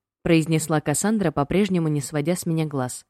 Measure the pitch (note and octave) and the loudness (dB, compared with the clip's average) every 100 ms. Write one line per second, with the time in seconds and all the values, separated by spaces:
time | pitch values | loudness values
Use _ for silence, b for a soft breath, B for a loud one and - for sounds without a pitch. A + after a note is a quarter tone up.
0 | _ _ E3+ E3 D#3+ D#3+ D#3 D#3 D3+ C#3+ | _ _ 2 2 4 -2 0 -2 0 0
1 | G3+ A3 E3+ D3 C#3 F#3 G3+ F3+ D#3+ D3 | 0 0 0 0 0 2 2 2 0 -2
2 | - D3+ D3+ F3+ F3+ D#3+ D#3 C#3+ B2+ - | -2 -4 -2 -2 -2 -2 -2 -2 -4 -8
3 | - | -18